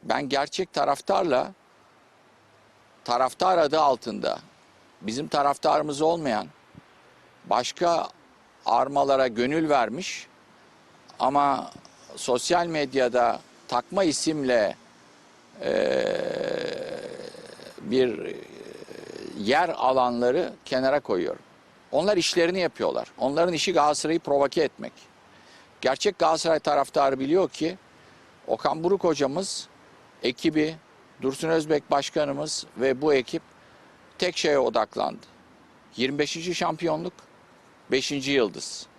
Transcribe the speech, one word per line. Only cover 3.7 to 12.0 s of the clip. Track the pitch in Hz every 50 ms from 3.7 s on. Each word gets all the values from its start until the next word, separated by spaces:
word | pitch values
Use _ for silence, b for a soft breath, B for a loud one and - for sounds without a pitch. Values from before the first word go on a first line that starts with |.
| 147 160
altında, | 151 139 131 113 - 120 107 101 92 - - - - - _ _ _ _ _ _ _ _ _ _
bizim | - 104 110 127 151 -
taraftarımız | - 147 143 143 143 - - 160 151 156 151 151 143 135
olmayan, | 160 160 170 170 156 139 110 104 104 76 - - - _ _ - - _ - - _ - - - _ - _ _ -
başka | - 101 117 123 - - - 175 170 170 160 - - - - - _ _ _ _ _ _ _ -
armalara | - 110 120 127 135 143 143 139 139 139 135 131 127
gönül | 113 110 123 131 147 165 160 156
vermiş | 147 135 117 107 113 151 196 - - - - - - - - _ - - - - - - - - - - - - - -
ama | - 127 139 143 143 143 139 - - - - - - - - -